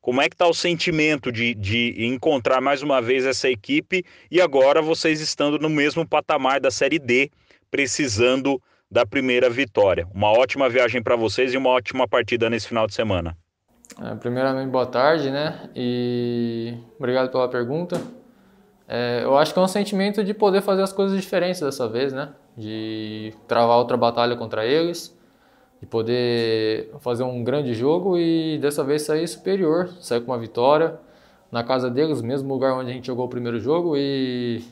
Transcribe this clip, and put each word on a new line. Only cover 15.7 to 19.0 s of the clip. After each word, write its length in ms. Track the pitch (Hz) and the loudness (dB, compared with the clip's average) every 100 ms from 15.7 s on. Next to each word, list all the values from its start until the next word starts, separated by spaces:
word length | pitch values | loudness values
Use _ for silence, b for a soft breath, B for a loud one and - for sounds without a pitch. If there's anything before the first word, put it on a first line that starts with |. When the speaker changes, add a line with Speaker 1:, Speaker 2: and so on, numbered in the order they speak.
Speaker 2:
E 1000 | - 123 123 123 120 120 120 120 117 113 120 120 - | -6 -4 -2 -2 -2 -2 -2 -4 -4 -8 -10 -16 -6
obrigado 320 | 127 127 131 | -2 0 0
pela 180 | 131 127 | 0 0
pergunta. 520 | 127 120 151 175 175 - - b b b b b _ _ | -2 -2 -4 -4 -6 -8 -16 b b b b b _ _
É, 360 | 117 | -4